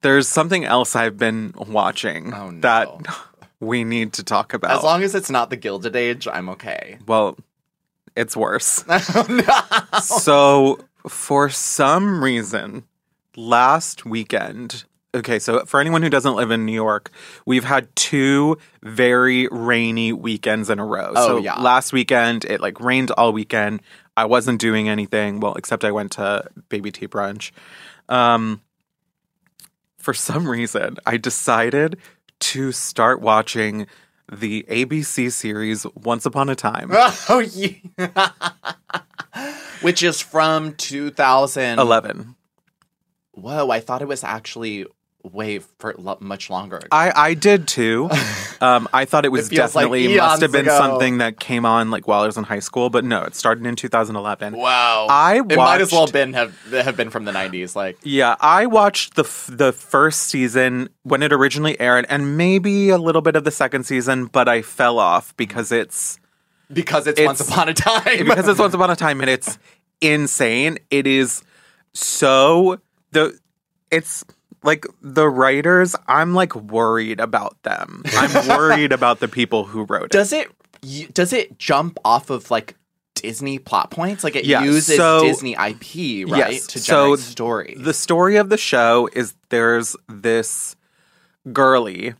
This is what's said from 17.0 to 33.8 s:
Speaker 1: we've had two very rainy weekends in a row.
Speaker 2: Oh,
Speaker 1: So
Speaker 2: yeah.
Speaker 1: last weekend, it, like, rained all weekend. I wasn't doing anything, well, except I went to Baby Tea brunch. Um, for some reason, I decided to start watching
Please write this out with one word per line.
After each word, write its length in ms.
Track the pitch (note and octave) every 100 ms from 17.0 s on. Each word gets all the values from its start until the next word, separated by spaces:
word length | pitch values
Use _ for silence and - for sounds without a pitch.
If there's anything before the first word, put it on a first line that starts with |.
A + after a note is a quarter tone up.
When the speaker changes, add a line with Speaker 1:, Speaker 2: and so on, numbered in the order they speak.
| - - - - -
Speaker 1:
we've 180 | B2+
had 300 | B2 C3+ B2+ -
two 640 | - D3 C3+ C#3 D3 D#3 _ _
very 640 | G#2+ A2+ B2 B2 B2+ B2+ B2+
rainy 640 | A#2+ A#2 A#2+ A2+ A2+ A2+
weekends 560 | A2+ A#2 G#2+ - A2 G#2
in 80 | G#2
a 60 | G#2+
row. 280 | G2+ F#2 G#2+
Speaker 2:
Oh, 120 | A#2+
Speaker 1:
So 100 | A#2+
Speaker 2:
yeah. 220 | G2 -
Speaker 1:
last 320 | B2 B2+ -
weekend, 540 | C3 A#2+ B2+ A#2 A#2 -
it, 160 | G2+
like, 180 | G2 G#2+
rained 300 | A#2+ B2+ B2+
all 220 | A#2+ A#2
weekend. 480 | A2 G#2 A#2 G#2 G#2+ _ - _ -
I 100 | A2
wasn't 340 | B2 A#2+ A#2
doing 300 | A2+ G#2+ G#2+
anything, 500 | G#2+ G#2 G#2+ G#2 G2+
well, 160 | G#2 -
except 280 | - A2+ A2
I 60 |
went 200 | G#2 G2+
to 300 | - G2+ G2+ - - _
Baby 220 | G#2+ G2+
Tea 160 | F#2+ F#2+
brunch. 440 | A2 G2 G2+ - - - - - - _
Um, 520 | B2 A#2+ A#2 A2 G#2 _ _ _ _ _ _ _ _ _ _ - _ _ _
for 160 | -
some 340 | - - - E3
reason, 500 | A#2+ A#2 - - B2 -
I 120 | A#2
decided 800 | A#2 - - A#2 A#2 C#3 D#3 F3 - _ _ _
to 320 | - C3 C3+
start 500 | B2+ - - A#2 B2
watching 640 | A2 A2 A2 A#2+ G#2+ G#2+